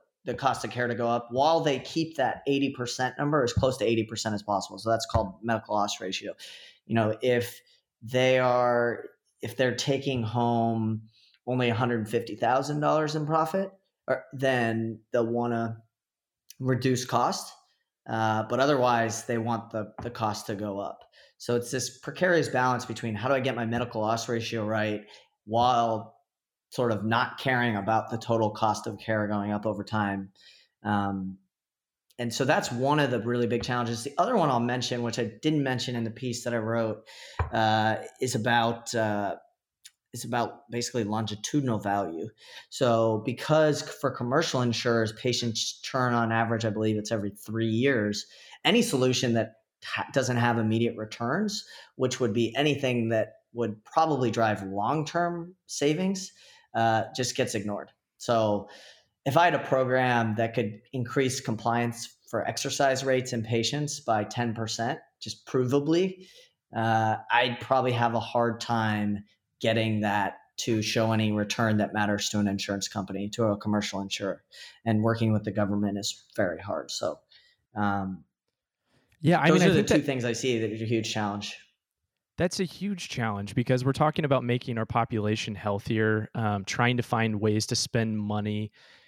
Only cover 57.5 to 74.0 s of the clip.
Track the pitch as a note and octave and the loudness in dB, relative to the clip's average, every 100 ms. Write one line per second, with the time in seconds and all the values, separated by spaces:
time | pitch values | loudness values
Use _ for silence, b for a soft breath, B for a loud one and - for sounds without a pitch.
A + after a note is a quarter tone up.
57.5 | A2 G2+ G2+ - _ _ - - A#2 G#2+ | -2 -4 -6 -10 _ _ -10 0 2 4
58.5 | G#2 G2+ B B B B _ - C#3 F3 | 0 -2 B B B B _ 0 4 4
59.5 | C#3+ - C3+ B2+ C3 B2+ A#2+ A2+ G#2+ A2+ | 2 0 0 2 2 4 2 2 0 -2
60.5 | B2 A2 G#2+ _ B2+ A2+ C#3+ C3 C3 - | 0 -4 -6 _ -6 -2 0 0 -2 -4
61.5 | G#2+ A#2+ A#2 A#2+ A#2+ - _ - A2+ - | -2 0 0 0 -4 -12 _ -6 -4 -4
62.5 | A#2+ C#3+ - C#3 B2+ C3+ C3 B2+ A#2+ A2 | -4 -4 0 2 2 2 0 0 -4 0
63.5 | A#2 A2+ D3 D3 - - A2 G2+ - A#2 | 0 0 -2 -4 -6 0 0 0 -2 -4
64.5 | G#2+ A2 - A#2 D#3+ _ - - - - | -2 -6 -4 -4 -4 _ -18 -14 -14 -4
65.5 | C3 B2+ C#3+ D3 E3 F#3+ F#3 B B B | 0 2 2 2 2 2 -4 B B B
66.5 | B _ A2 A2+ A2 A2 G#2+ - A#2+ B2+ | B _ -2 2 2 2 0 2 2 2
67.5 | A#2 - C3 B2+ A#2+ A#2 A#2 - A#2+ A#2 | -2 0 2 2 2 2 0 -2 0 0
68.5 | A2+ - A#2 A2 G#2+ G#2 G#2 - b _ | -2 -2 0 2 0 0 -2 -6 b _
69.5 | - A2+ A2+ A2 G#2+ G#2 G#2 G2 - _ | -4 0 2 2 0 2 2 0 -4 _
70.5 | - - A2 G#2+ A#2+ A2+ A2 G#2+ G#2+ G#2 | -8 -2 0 0 2 2 4 2 2 0
71.5 | - A2+ G#2+ G2+ G#2+ G#2 G#2 - G#2+ G2+ | 0 2 2 2 0 0 0 0 0 0
72.5 | G2 - G2+ - G2+ F#2+ F#2+ G#2 - A2+ | 0 -4 -4 -4 -6 -6 -6 -6 0 0
73.5 | G2+ G#2+ G#2 G#2 G2 | 0 0 -2 -2 -6